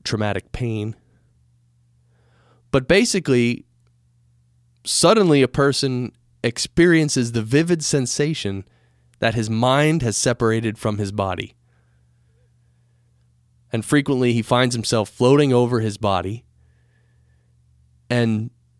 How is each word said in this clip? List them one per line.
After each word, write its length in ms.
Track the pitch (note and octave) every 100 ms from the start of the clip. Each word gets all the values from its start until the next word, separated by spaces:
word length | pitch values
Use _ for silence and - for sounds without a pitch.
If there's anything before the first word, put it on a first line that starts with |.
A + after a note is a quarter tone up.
traumatic 480 | - G#2+ G#2 G2 -
pain. 420 | - A#2+ A2 G#2+ - _ _ _ _ _ _ _ _ _ _ _ _ _ _ _ _ _
But 160 | C3+ B2+
basically, 800 | G3 A#3+ G3 C#3+ B2 A#2+ - - _ _ _ _ _ _ _ _ _ _ _
suddenly 580 | - - E3 A3 F3+ C#3+
a 60 | B2
person 640 | - C#3 C3 C3+ B2 A#2+ - _ _
experiences 920 | A#2+ - - - F3 D#3+ D3+ C3 A#2
the 100 | A#2
vivid 420 | G#2+ C#3+ E3+ E3+
sensation 800 | - C#3+ B2 - D3+ D#3 G2 G2 - _ _ _ _ -
that 160 | A2+
his 160 | A2+ G#2+
mind 520 | A2+ B2+ C#3 D#3 D#3+
has 140 | A#2 -
separated 640 | B2 - A2+ A2+ A2+ G#2+
from 200 | A2 G#2
his 120 | G2
body. 440 | G#2 F#2+ F#2 G2 _ _ _ _ _ _ _ _ _ _ _ _ _ _ _ _ _ _ _ _ _ _
And 120 | A2+
frequently 480 | - D3 C#3 B2+ B2
he 80 | A#2
finds 340 | - B2 B2+
himself 340 | A#2 - A#2 G2
floating 440 | - B2 C#3+ C#3+
over 280 | B2 A#2+ A#2+
his 180 | A2 G2+
body 460 | G#2 F#2 F#2 A#2 _ _ _ _ _ _ _ _ _ _ _ _ _ _ _ _ -
and 420 | A#2+ A#2 G#2+ A#2 _ _